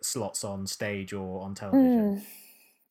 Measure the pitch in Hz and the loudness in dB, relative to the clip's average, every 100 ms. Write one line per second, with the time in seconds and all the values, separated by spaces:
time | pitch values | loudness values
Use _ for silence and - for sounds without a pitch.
0 | - 131 98 - 107 98 95 - 107 101 | -6 -4 -4 -4 -6 -4 -6 -4 -2 -2
1 | 95 101 92 92 98 98 107 269 262 240 | -4 -6 -6 -6 -8 -8 2 6 6 6
2 | 208 202 208 - - - _ _ _ | 4 0 -6 -18 -20 -20 _ _ _